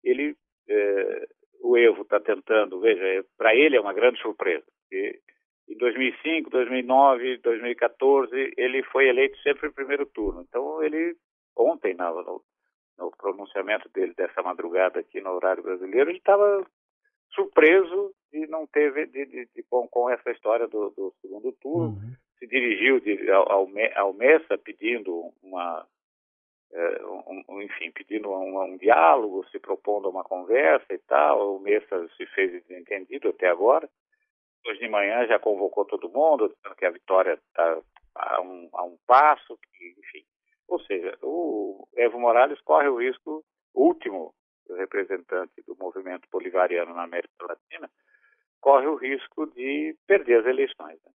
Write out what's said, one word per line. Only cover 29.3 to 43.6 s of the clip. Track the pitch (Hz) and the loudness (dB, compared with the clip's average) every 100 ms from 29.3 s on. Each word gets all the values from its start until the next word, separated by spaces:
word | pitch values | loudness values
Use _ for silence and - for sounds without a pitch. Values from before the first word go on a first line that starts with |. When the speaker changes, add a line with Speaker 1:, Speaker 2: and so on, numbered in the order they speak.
| 95 - | -6 -8
Speaker 1:
se | 98 | -14
propondo | - 95 - 104 98 | -8 -6 -4 -2 -2
a | |
uma | 92 | -6
conversa | 92 92 90 120 156 147 - | -8 -8 0 2 4 2 0
e | 92 | -12
tal. | _ 67 76 123 101 95 | _ 2 4 2 0 -4
O | |
Messa | 98 107 - 92 82 _ | 0 -2 0 -8 -8 _
se | 92 | -10
fez | - 95 87 | -2 -2 -2
desentendido | _ 90 85 98 92 135 104 | _ -20 -12 -12 -10 -6 -4
até | - 90 | 0 0
agora. | 85 107 151 160 _ _ _ _ _ _ _ 120 | 4 4 2 0 _ _ _ _ _ _ _ -12
Hoje | 98 | -10
de | 117 | -4
manhã | 107 101 113 117 | -2 0 -2 0
já | 107 | 0
convocou | - 101 98 - 98 | 0 -2 -2 -2 -4
todo | 101 85 | -6 -6
mundo, | 110 156 143 104 - | 0 2 2 0 -4
dizendo | 101 95 | -20 -4
que | 92 | -4
a | |
vitória | 85 - 95 92 80 _ | -4 0 2 2 -2 _
tá | - 85 82 _ _ _ - | -2 0 0 _ _ _ -12
a | - - | -4 -4
um, | 90 92 85 | -6 -14 -12
a | - | -10
um | 90 85 - | -10 -12 4
passo, | 127 151 139 _ 117 | 6 8 4 _ -20
que, | _ _ 87 _ | _ _ -20 _
enfim. | - 78 _ _ _ _ _ | -20 -20 _ _ _ _ _
Ou | 175 | -6
seja, | - 98 92 - | -4 -6 -6 -8
o | - 165 165 110 98 98 - - | -6 -4 -4 -4 -6 -10 -12 0
Evo | 120 117 | 0 2
Morales | 120 117 135 147 | 2 6 4 2
corre | - 156 143 | 2 4 4
o | 123 | 0
risco, | 127 127 - 156 _ _ | -2 -4 -10 -12 _ _